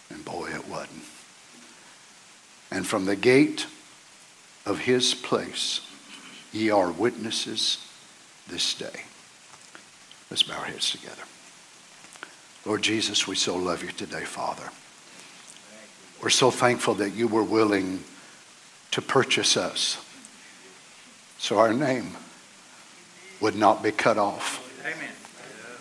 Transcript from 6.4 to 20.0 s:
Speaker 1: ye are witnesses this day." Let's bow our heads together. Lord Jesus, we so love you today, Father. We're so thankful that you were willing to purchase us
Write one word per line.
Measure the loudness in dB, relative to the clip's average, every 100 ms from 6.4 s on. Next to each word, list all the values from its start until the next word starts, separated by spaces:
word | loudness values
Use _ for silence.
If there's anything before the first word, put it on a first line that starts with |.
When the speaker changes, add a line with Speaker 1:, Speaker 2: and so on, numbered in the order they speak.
| -10
Speaker 1:
ye | -2 4
are | 4 4
witnesses | 2 0 0 -4 -4 -4 -2 -2 -2 -6 -20 -20 -20 -20 -20 -12
this | -4 -2
day." | -2 -8 -10 -16 -18 -20 -20 -20 -20 -20 -20 -20 -20 -20 -20 -6
Let's | -2
bow | -2 -2
our | -8
heads | -4 -4
together. | -4 -10 -16 -16 -18 -20 -20 -20 -20 -20 -20 -20 -18 -18 -20 -20 -10
Lord | -2 0
Jesus, | 0 0 0 0 0
we | 0
so | 0 0
love | 0 -2
you | -4
today, | -8 -8 -8
Father. | -8 -6 -6 -6 -10 -16 -20 -20 -20 -20 -20 -20 -20 -20 -20 -20 -20 -20 -20 -6
We're | 0
so | 4 4
thankful | 4 2 2 0
that | 0 0
you | 0 2
were | 2
willing | 4 4 6 4 0 -4 -10 -20 -20 -20 -20 -20 -20 -20 -8
to | -6
purchase | 2 2 4 2 2 2
us | 0 -2 -2 -4